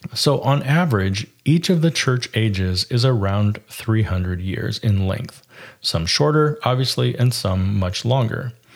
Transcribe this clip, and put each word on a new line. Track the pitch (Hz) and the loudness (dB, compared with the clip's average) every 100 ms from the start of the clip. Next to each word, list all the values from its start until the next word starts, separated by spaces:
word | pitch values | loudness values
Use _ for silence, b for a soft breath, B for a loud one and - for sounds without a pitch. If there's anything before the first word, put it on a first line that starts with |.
| - - | -12 -2
So | - 139 | 0 2
on | 123 143 | 2 0
average, | 131 156 180 107 95 95 - _ - | 2 2 2 2 0 -2 -6 _ 0
each | 165 170 | 2 2
of | 175 | 2
the | 165 | 2
church | 160 - 123 - | 0 0 -2 -2
ages | 110 113 98 92 92 - | 0 0 0 0 -2 -2
is | 123 131 | 0 2
around | 120 98 101 104 104 - | 2 0 2 2 0 -6
three | - - 110 | -8 -2 0
hundred | 98 92 90 90 | 0 0 -2 -4
years | 90 - - 113 | -4 -4 -6 -4
in | 113 98 95 | 0 2 0
length. | 95 - - B B B B | -2 -8 -14 B B B B
Some | - - 82 | -6 -2 -2
shorter, | - 147 151 151 151 | 2 2 4 2 0
obviously, | 120 127 131 - 123 120 | 0 0 0 0 -2 2
and | 127 | 0
some | 120 98 95 95 101 | 0 0 0 0 0
much | 92 92 | -2 -2
longer. | 117 135 113 80 123 - B | 0 0 0 -2 -8 -12 B